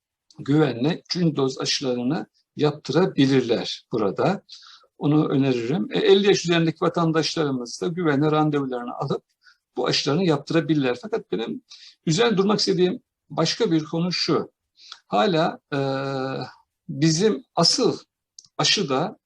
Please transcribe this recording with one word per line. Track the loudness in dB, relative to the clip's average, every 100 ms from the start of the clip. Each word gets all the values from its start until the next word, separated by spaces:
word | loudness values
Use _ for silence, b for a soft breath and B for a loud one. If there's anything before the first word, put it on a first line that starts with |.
| _ _ _ -12
güvenle | 0 2 2 0 -2 -4
üçüncü | -6 0 0 2
doz | -2 -2
aşılarını | -4 -4 -4 -2 -2 -4 -6 _ _ -2
yaptırabilirler | -2 -2 -2 0 2 2 4 4 2 -2 -2 -10 _
burada. | -2 -2 0 0 -2 -8 B B B B _
Onu | 0 2 2
öneririm. | 2 2 0 -2 -4 -2
E, | 0
elli | 4 6 6
yaş | 2
üzerindeki | 2 2 2 0
vatandaşlarımız | -2 0 0 0 0 -2 -2 -2 -6 -6
da | -6
güvenle | -2 0 2 2
randevularını | 2 2 0 -2 -6 -8
alıp | -8 -6 -6 -8 _ b b _ -4
bu | -2
aşılarını | -2 0 0
yaptırabilirler. | 2 0 0 -2 2 0 0 -4
Fakat | -6 -8 -6
benim | -6 -6 -10 -14 B B B -2
üzerine | 0 2 2
durmak | 2 2
istediğim | 0 2 0 -2 -12 _ _
başka | -2 -2 0 0
bir | 0
konu | 0 -4 -2
şu. | -2 0 0 -2 _ _ B B B _
Hala, | 0 2 2 0 -4 _
e, | -4 -2 -2 -4 -4 -6 -6 -10 B _ _ -12
bizim | 0 2 4 2 0 -4
asıl | 0 2 2 0 0 -10 _ _ -20 _ -4
aşıda | 0 0 0 -2 -2 -8